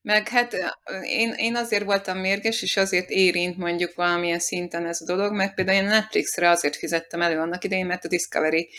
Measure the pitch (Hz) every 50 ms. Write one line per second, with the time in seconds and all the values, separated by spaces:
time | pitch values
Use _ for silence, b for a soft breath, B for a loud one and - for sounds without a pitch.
0 | _ 214 214 214 208 - 233 247 240 233 220 185 180 170 - _ _ - 190 190
1 | - - 87 - 226 226 - - - 233 233 240 233 233 220 202 202 196 202 196
2 | 196 - 185 185 185 190 196 208 208 220 226 - - 190 - 196 196 190 - 175
3 | 175 - - 190 190 185 - 175 175 180 175 185 180 170 170 170 175 170 - -
4 | 175 175 175 175 175 170 170 170 - - - 180 175 175 - 170 170 170 170 -
5 | - - 180 185 202 208 208 202 190 196 - - 185 185 190 196 196 202 214 220
6 | 208 - - 165 147 - - - 175 175 170 170 - 143 185 - - 151 170 165
7 | 165 - - 170 175 170 160 160 160 170 170 185 - 190 190 185 185 180 180 185
8 | - 160 180 170 - - - 156 156 156 156 165 170 B B